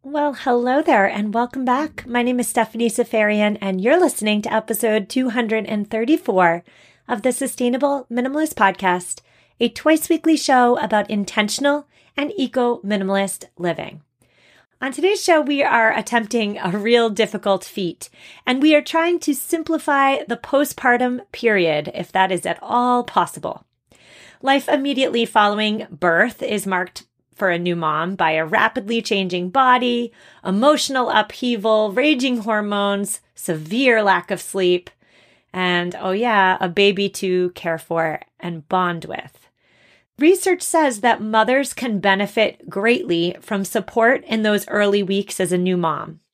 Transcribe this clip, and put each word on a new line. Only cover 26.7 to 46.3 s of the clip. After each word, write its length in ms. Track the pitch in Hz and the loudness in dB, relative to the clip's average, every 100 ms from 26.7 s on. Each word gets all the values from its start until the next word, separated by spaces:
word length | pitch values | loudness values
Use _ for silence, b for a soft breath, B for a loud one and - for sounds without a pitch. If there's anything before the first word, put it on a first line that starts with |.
| 180 180 - _ _ _ | -4 -4 -10 _ _ _
for 160 | - 196 | -4 -2
a 100 | 170 | 0
new 160 | 175 | 0
mom 400 | 170 160 151 170 | 0 0 -2 -4
by 160 | 190 160 | 0 0
a 140 | 160 | 0
rapidly 560 | 160 208 226 254 202 233 | 0 2 2 0 -4 -4
changing 480 | 220 202 190 175 180 | -2 -2 -2 -4 -2
body, 600 | 220 254 254 247 240 240 b b b | 2 4 4 2 -2 -4 b b b
emotional 640 | - 196 269 302 - 262 240 | -4 2 4 4 0 -2 2
upheaval, 840 | 214 214 - 247 233 220 220 214 | 2 0 -4 -4 0 2 2 2
raging 460 | 196 302 269 262 240 | 2 2 2 0 -2
hormones, 840 | 208 214 208 202 202 202 202 - _ | -2 -2 0 -2 0 -2 -4 -8 _
severe 640 | - - 156 156 226 269 226 | -12 -6 -6 -4 0 2 4
lack 300 | 202 180 - | 2 0 -2
of 80 | 190 | -8
sleep, 500 | - 196 180 180 - _ b b b b b | -6 0 2 0 -2 _ b b b b b
and, 460 | 185 180 175 175 - | -4 -2 0 -2 -6
oh 120 | 190 | -4
yeah, 460 | 190 240 214 190 185 | -2 2 4 4 2
a 80 | 180 | -2
baby 400 | 175 202 190 196 | 2 2 2 -4
to 400 | - 190 180 180 | -4 -2 0 0
care 280 | - 175 160 | -4 -6 -6
for 440 | - 165 160 151 - _ | -4 -2 -2 -4 -12 _
and 300 | 175 165 - | -10 -10 -2
bond 340 | 185 180 170 | 0 0 -2
with. 460 | 160 - - _ _ b b b b b b - | -8 -10 -12 _ _ b b b b b b 2
Research 440 | 302 370 381 359 | 4 4 2 -2
says 400 | - 330 294 208 | 0 2 2 2
that 200 | 240 226 | 0 0
mothers 520 | 214 220 220 262 269 | 2 2 2 0 -2
can 260 | - 247 202 | -6 -4 0
benefit 680 | 196 196 202 226 208 - 180 | 2 2 0 0 0 -2 -10
greatly 680 | 190 220 247 - 170 175 - | -2 0 0 0 0 -2 -4
from 240 | - 202 | -6 -6
support 580 | 196 220 - 233 226 254 | -2 -4 -2 2 2 2
in 200 | - 220 | -2 -2
those 220 | 214 208 - | 2 0 0
early 340 | 208 202 202 | 0 2 2
weeks 380 | 190 196 202 - | 0 -2 -4 -4
as 100 | 180 | 0
a 60 | 180 | 0
new 180 | 180 | 2
mom. 460 | 180 165 147 - 160 _ | 0 0 -4 -8 -18 _